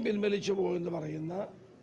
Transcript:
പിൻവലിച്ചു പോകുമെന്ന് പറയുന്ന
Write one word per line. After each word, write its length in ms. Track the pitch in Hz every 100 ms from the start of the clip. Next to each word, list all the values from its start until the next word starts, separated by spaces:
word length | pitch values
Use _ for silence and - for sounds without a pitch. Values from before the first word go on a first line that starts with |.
| 220
പിൻവലിച്ചു 480 | 208 208 202 - 190
പോകുമെന്ന് 340 | 180 175 175 165
പറയുന്ന 360 | 156 156 160 185 - - - -